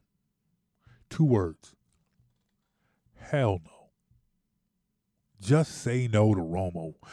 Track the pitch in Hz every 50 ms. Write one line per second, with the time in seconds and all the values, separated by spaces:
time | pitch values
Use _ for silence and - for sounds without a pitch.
0 | _ _ _ _ _ _ _ _ _ _ _ _ _ _ _ _ _ - - _
1 | _ - - - 160 139 120 104 90 82 78 - - - _ _ _ _ _ _
2 | _ _ _ _ _ _ _ _ _ _ _ _ _ _ _ _ _ _ _ _
3 | _ _ _ - - - - 143 131 107 95 85 80 - - - _ _ _ _
4 | _ _ _ _ _ _ _ _ _ _ _ _ _ _ _ _ _ _ _ _
5 | _ _ _ _ _ _ _ - 95 95 143 160 156 - - - - 120 120 127
6 | 123 117 107 107 107 107 104 92 82 82 85 92 95 90 87 85 80 80 76 _
7 | - -